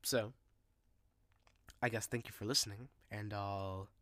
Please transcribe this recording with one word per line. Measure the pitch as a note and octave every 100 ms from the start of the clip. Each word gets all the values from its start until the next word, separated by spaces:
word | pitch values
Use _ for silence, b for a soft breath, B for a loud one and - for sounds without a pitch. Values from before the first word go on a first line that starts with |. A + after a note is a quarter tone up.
So, | - C3 G#2 - _ _ _ _ _ _ _ _ _ _ - _ - -
I | B2
guess | A2+ -
thank | A#2+ -
you |
for | -
listening, | G#2 C#3 A2 G2+ B2+ - -
and | G#2 G#2+
I'll | G#2 G2+ G2 G2 F#2+ F#2+ _